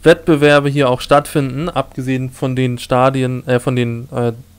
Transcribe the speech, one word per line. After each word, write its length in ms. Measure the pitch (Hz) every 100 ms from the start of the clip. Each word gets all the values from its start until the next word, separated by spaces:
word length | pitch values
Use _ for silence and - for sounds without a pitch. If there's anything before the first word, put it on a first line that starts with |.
Wettbewerbe 640 | 156 143 - 151 147 147 143
hier 220 | 143 135
auch 100 | 127
stattfinden, 680 | - 147 143 156 135 127 170
abgesehen 600 | 143 135 - 127 131 131
von 240 | 127 135 127
den 240 | 127 123
Stadien, 680 | - 127 131 135 127 127 -
äh, 120 | 123
von 160 | 143 127
den, 340 | 120 117 123
äh, 220 | 127 120 113 -